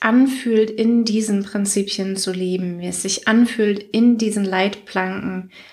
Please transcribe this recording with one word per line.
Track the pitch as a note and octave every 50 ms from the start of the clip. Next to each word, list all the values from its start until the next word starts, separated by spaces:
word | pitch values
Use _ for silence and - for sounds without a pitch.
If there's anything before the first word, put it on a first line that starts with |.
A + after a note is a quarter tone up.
anfühlt, | - A3 A#3 B3+ C4+ C4+ C4 - - A#3+ A3+ A3 A3 A3
in | - - A3 A3+ A#3+ A#3 A3+
diesen | G#3+ G#3 A3 G#3+ G#3+ G3+ G3 G3
Prinzipien | - - G3+ G3+ G3 - G3+ G3 G3 - - F#3+ F#3+ F#3+
zu | F#3+ - F#3+
leben, | F#3 F#3 F#3 F3+ F#3 F#3 F3+ F3+ F3 F3
wie | F3 F3+
es | F3+ -
sich | - G3 G3 - - A3
anfühlt, | A3 A#3 A#3+ A#3 - - G#3+ G#3 G3+ G3
in | - - - A3 A#3 A#3+ A#3+ A3
diesen | A3 G#3+ G3+ G#3 G3+
Leitplanken | F#3+ F#3 F#3 F#3+ G3+ G3 - - - - F#3+ F#3 F#3 F#3+ F#3+ - F#3 F#3 F#3 F#3 F#3 - - - -